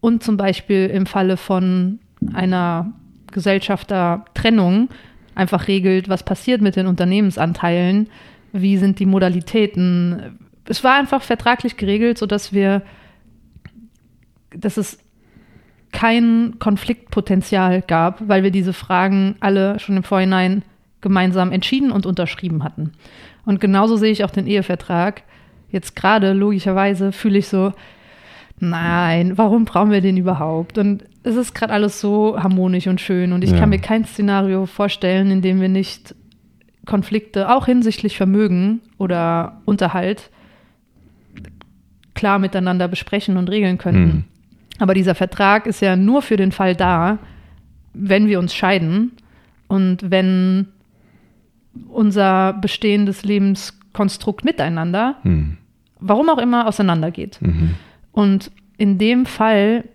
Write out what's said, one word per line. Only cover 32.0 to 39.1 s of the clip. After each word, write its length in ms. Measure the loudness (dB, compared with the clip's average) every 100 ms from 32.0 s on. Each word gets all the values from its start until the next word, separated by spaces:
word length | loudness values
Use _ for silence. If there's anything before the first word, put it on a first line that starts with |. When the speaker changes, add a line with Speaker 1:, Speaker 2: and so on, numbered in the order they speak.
Speaker 1:
so 420 | -2 2 0 0
harmonisch 460 | 0 2 2 0 0
und 120 | -2
schön 320 | -2 -2 0
und 120 | 0
ich 80 | 2
Speaker 2:
Ja. 60 | 4
Speaker 1:
kann 120 | 4
mir 80 | 2
kein 260 | 0 -2
Szenario 640 | -2 -2 0 2 0 0 -4
vorstellen, 640 | -2 -4 0 0 2 2
in 120 | 2
dem 180 | 2 2
wir 80 | 2
nicht 460 | 0 -2 -8 -20 -20 -20 _ _ _ _ _ -4
Konflikte, 680 | -2 0 -4 -4 -4 2
auch 120 | 2 4
hinsichtlich 500 | 2 2 0 -4 0
Vermögen 640 | 2 2 2 2 0 -2 -8 _
oder 600 | -4